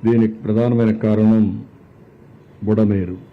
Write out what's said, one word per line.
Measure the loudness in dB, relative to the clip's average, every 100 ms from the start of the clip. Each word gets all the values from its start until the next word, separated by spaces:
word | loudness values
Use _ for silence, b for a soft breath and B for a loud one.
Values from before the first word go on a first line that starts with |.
దీనికి | 2 2 0
ప్రధానమైన | -2 -4 -2 0 0 0 0
కారణం | 0 2 2 4 2 -2 -12 -20 -20 -20 -20 -20 -20 -20 -20 -12
బుడమేరు. | -2 0 2 0 -4 -10 -16